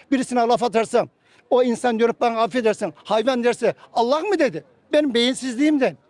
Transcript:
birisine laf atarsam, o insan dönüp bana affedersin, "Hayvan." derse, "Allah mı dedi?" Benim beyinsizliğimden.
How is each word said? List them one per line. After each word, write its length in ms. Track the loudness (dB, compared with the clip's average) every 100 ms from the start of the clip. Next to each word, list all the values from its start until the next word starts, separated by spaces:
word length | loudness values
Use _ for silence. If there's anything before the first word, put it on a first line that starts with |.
| -4
birisine 280 | -2 -2 0
laf 240 | 0 0
atarsam, 460 | 0 -2 0 0 -2 _ _ _ -2
o 140 | 2
insan 360 | 2 0 -2 0
dönüp 220 | 0 0
bana 200 | -2 0
affedersin, 520 | -2 0 0 0 -4 -8
"Hayvan." 480 | -4 -2 0 0
derse, 320 | 0 0 -2 -2 -4
"Allah 260 | -2 0 0
mı 200 | 0 0
dedi?" 240 | 0 -2 -14 _ _
Benim 200 | 0 2
beyinsizliğimden. 840 | 2 0 -2 -6 0 2 2 0 -4 _